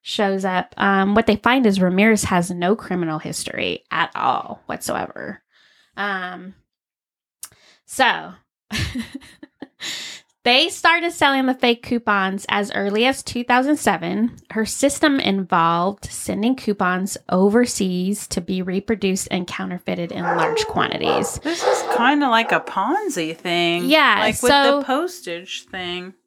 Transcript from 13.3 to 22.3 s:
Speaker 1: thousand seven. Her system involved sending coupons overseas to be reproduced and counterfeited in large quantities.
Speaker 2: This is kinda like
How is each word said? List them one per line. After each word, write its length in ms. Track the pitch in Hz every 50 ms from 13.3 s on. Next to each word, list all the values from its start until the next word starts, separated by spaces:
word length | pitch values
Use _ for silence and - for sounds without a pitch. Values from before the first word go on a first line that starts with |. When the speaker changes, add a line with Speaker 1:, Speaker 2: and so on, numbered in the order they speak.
| - 240 240
Speaker 1:
thousand 340 | - 247 254 262 277 302
seven. 600 | 285 - 226 190 165 175 170 190 202 226 233 - - _ _
Her 140 | - 220 220
system 540 | 214 - - - 277 285 - 320 302 277 269
involved 840 | - 196 196 196 185 175 190 170 165 165 170 170 175 196 202 _ -
sending 500 | - - - - - 190 190 208 240 262
coupons 640 | 262 - 220 202 - 196 180 180 185 190 202 - - _ -
overseas 1000 | - 185 190 202 208 240 247 240 - - 202 185 180 180 180 190 208 - -
to 140 | - - 196
be 200 | 170 - 190 185
reproduced 680 | 180 185 180 196 196 - 226 190 196 190 185 185 - -
and 160 | - 180 175
counterfeited 640 | 175 - - 190 190 180 180 _ - - 180 170 170
in 120 | - - 170
large 420 | 170 175 170 160 - - 440 427
quantities. 720 | 440 - - - - - - - - - - - - - -
Speaker 2:
This 240 | - 302 339 339 -
is 200 | 494 508 - - - -
kinda 320 | 247 233 262 294 294 285
like 220 | 262